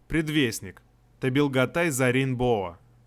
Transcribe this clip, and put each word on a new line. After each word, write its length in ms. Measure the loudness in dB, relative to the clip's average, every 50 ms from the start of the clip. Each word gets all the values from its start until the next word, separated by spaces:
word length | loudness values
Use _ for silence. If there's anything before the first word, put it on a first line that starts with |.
| _ -4
Предвестник. 720 | -4 -2 -2 0 0 0 0 0 -2 -6 -12 -14 -16 -20 _ _ _ _ _ _ _ _
Табилгатай 720 | -4 0 2 2 0 2 2 2 0 2 0 -2 -2 0
Зарин 460 | 0 0 0 2 2 2 0 0 -2
Боа. 420 | 0 0 2 2 0 -2 -6 -10 -14 _ _ _ _ _